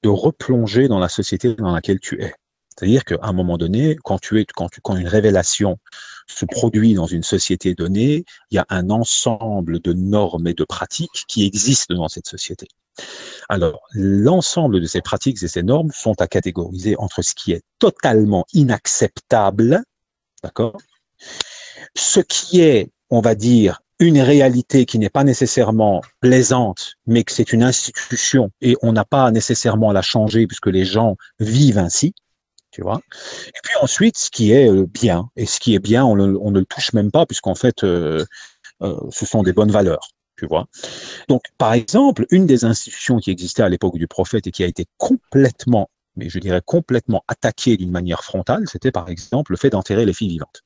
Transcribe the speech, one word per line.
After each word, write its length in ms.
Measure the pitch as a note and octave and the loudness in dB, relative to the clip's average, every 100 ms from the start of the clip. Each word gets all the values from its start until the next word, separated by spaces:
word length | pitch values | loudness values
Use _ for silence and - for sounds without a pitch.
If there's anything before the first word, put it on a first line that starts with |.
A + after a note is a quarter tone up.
de 60 | A2 | 2
replonger 800 | G2 D3 - - B2+ A2+ G#2+ C3+ | 2 0 -2 -2 0 2 2 2
dans 100 | G2+ | 2
la 100 | F2+ | -2
société 460 | - G2+ F#2 B2 | -2 -4 -2 -2
dans 180 | A2+ G2+ | -2 -2
laquelle 280 | E2+ - F#2+ | -2 -2 -4
tu 200 | - - | -4 -8
es. 140 | - - _ _ _ - | -10 -12 _ _ _ -6
C'est-à-dire 280 | F#2 C3 | 2 2
qu'à 140 | - E2 | 2 -6
un 100 | G#2+ | -2
moment 240 | F#2 F2+ E2+ | -2 -2 -2
donné, 400 | E2+ G#2 D#3 D#3 | -2 0 0 -2
quand 160 | - F#2+ | -4 -6
tu 220 | - A2 | -2 -2
es, 60 | G#2 | -2
quand 220 | - F2 | -6 -10
tu, 120 | - | -8
quand 160 | - F#2+ | -6 -4
une 100 | F2 | 0
révélation 720 | G#2 G#2+ G2 - - G2+ F2 _ - - - _ | 2 4 2 0 0 -2 -2 _ -20 -20 -20 _
se 180 | - | -10
produit 500 | - - A#2+ G#2+ A2+ | -8 -2 0 2 4
dans 120 | G2+ E2 | 4 0
une 160 | F2 | -4
société 520 | - F#2+ - F#2 F#2+ | -2 -2 -2 -2 -2
donnée, 500 | E2+ E2+ G2 B2+ D3+ F3 - _ | -2 -2 0 2 0 -4 -20 _
il 60 | G2 | -4
y 20 | |
a 80 | E2+ | -2
un 220 | F#2+ F2+ | -4 -2
ensemble 880 | G#2+ A#2 - B2+ A2 A2 G2+ E2+ E2 | -2 -2 -2 -2 -4 -6 -6 -4 -4
de 140 | F2 | -4
normes 560 | F2+ F#2+ G#2 F#2+ E2 E2+ | -2 0 0 0 -2 -4
et 60 | |
de 100 | E2+ | -4
pratiques 600 | D#2 - F#2 - E3+ - - | -6 -6 -10 -8 -8 -10 -8
qui 180 | - G2+ | -2 -2
existent 480 | G#2 A2+ C3+ - | -2 0 0 0
dans 140 | F2 D#2 | -4 -4
cette 180 | - - | -8 -14
société. 400 | F#2 - F#2 - _ _ - - - - - - | -14 -12 -12 -16 _ _ -20 -20 -18 -18 -20 -6
Alors, 320 | G2 E2+ D2+ _ | -2 -2 -4 _
l'ensemble 880 | A2 G2 G2 A2 F3+ - - D3+ F#2+ | -2 2 2 2 2 0 -2 0 0
de 60 | E2 | -2
ces 160 | F#2 | -6
pratiques 380 | - G#2 - A2+ | -4 -4 -4 -4
et 60 | E2+ | -6
ces 140 | F2+ | -4
normes 300 | F2 C#3+ D#3+ | 0 0 0
sont 280 | - A2+ G#2 | -4 -4 -2
à 60 | F2 | -2
catégoriser 720 | F#2+ F#2 F2+ F2 F#2 G2 G2+ | -2 -4 -6 -8 -6 -4 -4
entre 240 | G2+ - | -4 -4
ce 120 | F2 | -6
qui 180 | - - | -6 -6
est 100 | F2 _ _ | -6 _ _
totalement 680 | A3 - C#3 A2 G#2+ G2 - | 0 2 2 4 4 0 0
inacceptable, 1300 | E3+ C#3 A2 - - G#2 - _ A#2 G2+ G2 A2+ E3+ B3+ _ _ _ _ _ | 2 2 2 -2 -2 -2 -4 _ 2 2 2 2 2 -2 _ _ _ _ _
d'accord, 340 | F#2 - A2+ G#2 _ _ _ _ - - - - - - - | -14 -6 -6 -6 _ _ _ _ -20 -14 -14 -14 -20 -20 -16
ce 260 | - - G#3 | -6 0 0
qui 400 | - - - F3+ | 0 -4 0 4
est, 300 | E3 A#2+ D#2 _ _ | 6 4 0 _ _
on 100 | A#2+ | 0
va 160 | A2+ G#2+ | 2 2
dire, 460 | A2+ A#2+ G2+ F2 _ _ | 4 6 4 0 _ _
une 200 | E3+ D3+ | 4 6
réalité 680 | C#3 D3 C3+ B2 - C#3 B2 | 6 6 6 2 2 2 2
qui 120 | A2+ | 0
n'est 120 | G2+ | 0
pas 120 | C#3 | 2
nécessairement 800 | C#3+ A#2+ B2 - G#2+ A2 G#2+ F#2 - _ | 2 2 0 2 2 2 2 0 -4 _
plaisante, 760 | B2+ B2+ A#2 B2+ A2+ F2+ - - - | 4 4 4 2 0 -4 -12 -12 0
mais 160 | A#2 | 0
que 80 | G#2+ | 0
c'est 220 | - A2+ | -2 0
une 100 | A2+ | 2
institution 880 | B2 - - - - A#2+ - C#3 G#2 _ | 2 2 -4 -10 -8 -4 0 0 0 _
et 160 | B2+ B2 | 0 2
on 100 | A#2+ | 2
n'a 120 | A2 | 0
pas 260 | G2+ C#3 B2+ | 0 2 4
nécessairement 600 | A2 - A#2 A#2 G#2+ A2 | 2 0 -2 0 2 2
à 20 | |
la 100 | G2 | 2
changer 440 | F#2 A#2 A2 A2+ G#2+ | 0 0 2 2 0
puisque 180 | - - | -2 -2
les 180 | F#2+ | 0
gens 320 | F#2+ G2+ A2+ G2 - _ | 0 2 0 -2 -10 _
vivent 400 | G#2+ A#2 C#3+ G2+ | -2 4 4 4
ainsi, 360 | F2 - - - _ _ _ _ _ | 0 0 -2 -4 _ _ _ _ _
tu 120 | - | -10
vois. 180 | F2+ A#2+ _ - - - - | -6 -6 _ -20 -18 -16 -18
Et 140 | - | -16
puis 120 | - - | -6 -2
ensuite, 360 | C3+ - A3+ - | -2 2 0 0
ce 120 | - | -8
qui 200 | - G#2+ | 0 4
est, 180 | B2 B2+ | 6 6
euh, 180 | F#2+ F#2 | 4 2
bien, 420 | - A2+ E2+ - - | 0 0 0 -4 -8
et 100 | A2+ | -6
ce 140 | - | -4
qui 140 | - G2+ | 0 0
est 20 | |
bien, 260 | G2+ A#2 | 2 2
on 120 | C3 G#2 | 4 4
le, 200 | G2 F#2+ | 2 0
on 100 | G#2 | 0
ne 80 | F#2+ | 0
le 80 | F#2 | -2
touche 260 | - - | -6 -4
même 200 | A2+ G#2 | 0 0
pas 120 | D3 | 2
puisqu'en 300 | E3 - - | 0 -2 -6
fait, 300 | F2+ B2+ - | -2 -2 0
euh, 400 | G2 F2 D#2 D#2+ D#2 - - _ - _ | -2 0 -2 -4 -6 -10 -20 _ -20 _
euh, 160 | F#2+ - - | -8 -8 -10
ce 160 | - - | -8 -4
sont 180 | A2+ | 0
des 80 | F#2+ | 2
bonnes 180 | F#2 G#2+ | 2 2
valeurs, 380 | G#2 F#2+ D2+ - _ _ - | 4 2 0 -8 _ _ -14
tu 100 | D#2 | -4
vois. 180 | D#2+ - - - - - - - | -4 -4 -14 -16 -16 -18 -18 -2
Donc, 160 | B2 - _ | -2 -2 _
par 160 | A2+ | 2
exemple, 540 | A#2 A2+ G#3+ C#4 - - | 2 2 2 4 2 2
une 160 | F3+ F#3 | 4 4
des 180 | B2+ | 4
institutions 560 | A#2 A2 - - - A#2+ | 4 0 -4 -12 -2 -2
qui 100 | G2+ | 0
existait 320 | F2+ F2+ - | -6 -6 0
à 60 | G#2 | 0
l'époque 280 | F2+ F#2+ F2 | 2 -2 -2
du 120 | E2+ | -6
prophète 400 | - F2+ A2 G2 | -4 -2 -2 -6
et 20 | |
qui 140 | - | -4
a 20 | F2+ | -4
été 200 | - - _ | -4 -10 _
complètement, 920 | - C4 _ C3+ C3+ - - A2+ G2 _ _ - | -2 -2 _ 2 2 2 0 0 0 _ _ -14
mais 120 | E2+ | -10
je 120 | F#2 | -8
dirais 220 | F#2 F2+ - | -2 -2 0
complètement 560 | E3+ - B2+ - G#2 - | -2 0 -4 -2 -4 -4
attaquée 480 | - A#2 - - G#2+ | -4 -4 -2 0 0
d'une 160 | F2+ | 0
manière 320 | F2 F2+ E2 | -4 -4 -6
frontale, 400 | - F#2+ - D3+ G#3 | -6 -8 -2 -4 -4
c'était 240 | - C3 | -4 -4
par 180 | G#2+ F2 | -4 -8
exemple 440 | E2+ - C3+ D3 | -14 -6 -6 -4
le 40 | F2+ | -2
fait 140 | C3+ | -2
d'enterrer 340 | G2+ - G2+ | -2 -2 0
les 80 | A2+ | 0
filles 180 | F#2 G#2 | -2 -6
vivantes. 320 | E2 - - | -6 -10 -18